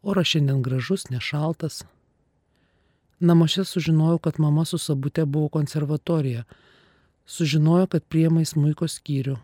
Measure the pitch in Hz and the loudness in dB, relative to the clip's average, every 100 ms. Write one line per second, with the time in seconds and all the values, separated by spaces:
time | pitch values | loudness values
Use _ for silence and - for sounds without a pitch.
0 | - 196 160 160 143 135 127 131 120 196 | -2 0 2 2 2 0 0 -4 -2 -4
1 | - 127 - 147 156 165 160 - - _ | -4 -8 -6 -4 -4 -4 -8 -10 -18 _
2 | _ _ _ _ _ _ _ _ _ _ | _ _ _ _ _ _ _ _ _ _
3 | _ _ 175 170 165 - 190 - 156 160 | _ _ 4 6 4 2 -4 -4 0 2
4 | 160 170 165 - 151 147 165 170 - 139 | 4 2 -2 0 2 2 0 -4 -4 -2
5 | 139 - 156 143 151 156 147 156 147 151 | -2 -2 -2 0 -2 -2 -4 -4 -4 -4
6 | - 165 135 117 117 - _ _ _ _ | -2 -2 -2 -4 -10 -18 _ _ _ _
7 | _ _ _ - 160 151 151 175 185 156 | _ _ _ -4 0 2 4 4 2 -2
8 | _ 160 165 165 160 160 147 147 165 - | _ 0 2 2 0 0 0 0 -4 -6
9 | - 139 131 131 | -6 -4 -4 -6